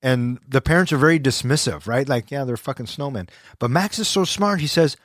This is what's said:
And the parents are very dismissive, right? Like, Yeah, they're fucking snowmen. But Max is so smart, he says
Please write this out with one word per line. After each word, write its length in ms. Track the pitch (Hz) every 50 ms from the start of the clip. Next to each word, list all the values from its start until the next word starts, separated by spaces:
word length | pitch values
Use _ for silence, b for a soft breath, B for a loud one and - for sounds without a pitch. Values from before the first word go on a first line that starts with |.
And 360 | _ 135 131 123 120 120 123 123 _
the 140 | - 131 135
parents 320 | - - 156 170 185 175
are 60 | - 143
very 200 | 131 151 165 160
dismissive, 680 | 143 135 123 - - 127 135 151 - - 101 - -
right? 220 | - 117 123 139 135
Like, 220 | 139 120 113 _
Yeah, 140 | - 139 139
they're 120 | 127 120
fucking 300 | 113 - - 139 - 123
snowmen. 420 | 110 - - 143 143 139 113 92 90 B B B B B B
But 120 | - 120
Max 280 | 120 165 185 208 - -
is 100 | 220 190
so 160 | - 202 190
smart, 360 | 165 - - 196 202 202 190
he 60 | 147
says 300 | 151 - - 165 151 - -